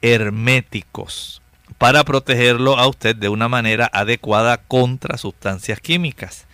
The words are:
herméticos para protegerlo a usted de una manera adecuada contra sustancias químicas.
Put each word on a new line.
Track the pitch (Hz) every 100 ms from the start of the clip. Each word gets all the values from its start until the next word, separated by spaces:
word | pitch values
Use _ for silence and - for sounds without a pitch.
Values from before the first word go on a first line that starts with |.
herméticos | 117 117 104 110 117 127 - 104 - - - - - - _ _ - -
para | 120 147
protegerlo | 143 135 - 123 120 120 131 131
a | 131
usted | - 113 113
de | 101
una | 107 117
manera | 123 110 110 117
adecuada | 95 104 120 107 107 117 120
contra | - 127 123 127 - 117
sustancias | 104 - 98 95 - 104
químicas. | - 175 165 - 92 - -